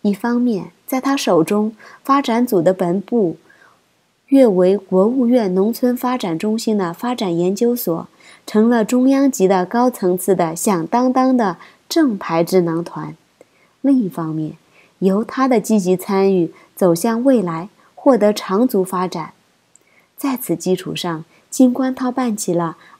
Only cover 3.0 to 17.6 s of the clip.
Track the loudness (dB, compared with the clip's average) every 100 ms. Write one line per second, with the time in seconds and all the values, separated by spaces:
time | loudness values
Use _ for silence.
3 | -2 0 0 -2 _ _ _ _ _ _
4 | _ _ _ 4 6 4 2 2 0 2
5 | 2 2 2 2 2 0 0 0 -2 0
6 | -4 -4 -4 -4 -2 -2 -2 -2 -2 -4
7 | -8 -4 -2 0 0 0 0 0 -4 -6
8 | -8 _ -20 -20 -2 2 2 2 0 2
9 | 2 2 2 2 0 2 0 0 0 0
10 | -2 -2 0 0 0 -2 -2 -2 -2 0
11 | 0 2 2 2 0 -4 -16 _ _ 0
12 | 0 -2 -4 -2 2 2 2 -4 -6 -10
13 | -12 -16 _ _ _ _ _ _ 0 2
14 | 0 -4 -6 -4 -6 -10 _ _ _ _
15 | 0 0 -4 -2 0 0 2 0 2 -2
16 | 0 2 2 2 -2 -6 _ 0 2 2
17 | 0 0 2 2 0 -6